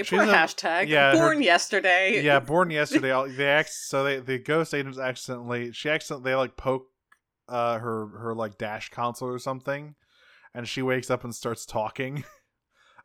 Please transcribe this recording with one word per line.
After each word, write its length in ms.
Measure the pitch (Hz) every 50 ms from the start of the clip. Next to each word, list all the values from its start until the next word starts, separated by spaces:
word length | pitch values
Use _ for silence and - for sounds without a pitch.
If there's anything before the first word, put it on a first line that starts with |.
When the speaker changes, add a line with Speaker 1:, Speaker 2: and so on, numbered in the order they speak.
| 196
Speaker 1:
She's 60 | - 180 196
Speaker 2:
Poor 40 | 214
Speaker 1:
a, 40 |
Speaker 2:
hashtag. 640 | 220 202 175 160 170 - - - 180 165 175 190 151
Speaker 1:
yeah, 220 | 151 147 143 135 -
her 60 | 320
Speaker 2:
Born 240 | 330 320 311 294 262
yesterday. 800 | 175 170 180 - - 214 190 170 185 180 185 190 190 220 202 143
Speaker 1:
Yeah, 160 | 147 143 139
born 300 | 127 135 151 175 185 170
Speaker 2:
<laughs> 0 |
Speaker 1:
yesterday. 400 | 156 151 151 147 - - 135 131
All, 180 | 131 131 135 139
they 300 | 127 131 143 139 143 156
ac-, 100 | 156 - -
so 320 | - - - 147 139 135
they, 160 | 143 135 131
the 180 | 123 127 131 123
ghost 340 | 127 - 151 165 160 - -
agents 260 | 143 139 135 131 131
accidentally, 720 | 131 127 123 - - - 127 120 120 120 120 120 120 120 113
she 180 | - - 147
accidentally, 400 | 151 156 - - 156 131 127 131
they, 60 | 131
like, 200 | 135 131 120 -
poke, 300 | - - 135 131 127 131 _ _ _ _ _ _ _ _ _ _ _ _ -
uh, 300 | 123 120 120 117 117 110
her, 260 | 117 117 113 110 107 104 104 107
her, 140 | 117 113 113
like, 220 | 113 110 107 98
dash 320 | - 113 104 107 107 - -
console 380 | - - 120 120 117 - 127 127
or 100 | 123 123
something, 580 | - 135 131 131 - 143 139 143 147 147 147 _ _ _ _ _ _ _ _ _ _ - _
and 120 | 123 120
she 140 | 107 - 139
wakes 300 | 131 127 127 131 123 -
up 120 | 127 120 -
and 100 | 120 113
starts 320 | - - 120 113 - -
talking. 580 | - - 113 107 107 - - 131 131 139 147 123 -
<laughs> 60 | - _ _ _ _ _ _ _ _ _ _ _ _ _